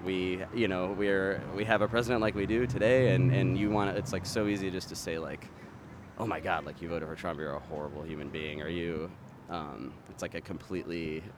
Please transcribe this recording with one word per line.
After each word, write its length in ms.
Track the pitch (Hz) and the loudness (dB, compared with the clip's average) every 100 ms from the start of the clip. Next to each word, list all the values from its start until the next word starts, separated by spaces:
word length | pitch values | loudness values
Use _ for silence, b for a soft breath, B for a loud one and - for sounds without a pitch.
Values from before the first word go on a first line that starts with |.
we, 380 | 90 92 92 92 92 | 0 0 0 0 -4
you 140 | 113 110 | 0 2
know, 240 | 92 90 98 | 2 0 0
we're, 440 | 101 98 95 98 - | 2 4 2 0 -2
we 100 | 92 | -2
have 160 | 107 107 | 2 4
a 60 | 104 | 4
president 320 | 117 120 123 | 4 4 4
like 120 | 107 | 2
we 120 | 104 98 | 2 2
do 200 | 110 123 | 2 2
today, 480 | 123 110 127 127 | 4 6 8 8
and, 180 | 131 - | 8 6
and 260 | 98 92 95 | 6 4 4
you 120 | 104 | 4
wanna, 220 | 104 101 | 4 4
it's, 200 | 95 101 | 0 -2
like, 140 | 95 92 | -2 -2
so 200 | 113 104 | 2 2
easy 240 | 101 95 | 2 0
just 180 | 90 - | -2 -6
to 80 | 87 | -8
say, 220 | - 82 | -4 -4
like, 300 | 78 76 - - B B - - - - | -4 -8 -12 -16 B B -16 -16 -16 -6
"Oh 80 | 110 | -4
my 140 | 82 | -2
God, 240 | 82 85 | 0 0
like, 160 | 76 73 | -2 -8
you 60 | 82 | -4
voted 200 | 85 78 | -4 -4
for 60 | |
Trump, 240 | 78 90 78 | -4 -4 -2
you're 160 | 76 | -2
a 40 | 71 | -4
horrible 420 | - 76 76 73 | -6 -6 -6 -6
human 260 | 78 76 71 | -6 -6 -6
being," 320 | 76 78 76 | -6 -6 -6
or 60 | 78 | -4
you, 420 | 85 85 80 82 - - - - | -2 -2 -2 -6 -10 -18 -18 -10
um, 420 | 85 76 60 65 - - | -8 -8 -8 -10 -12 -16
it's, 120 | 92 | -8
like, 120 | 90 | -6
a 60 | 85 | -6
completely 840 | - 87 - 92 - 85 80 78 95 | -8 -10 -6 -6 -4 -4 -4 -4 -8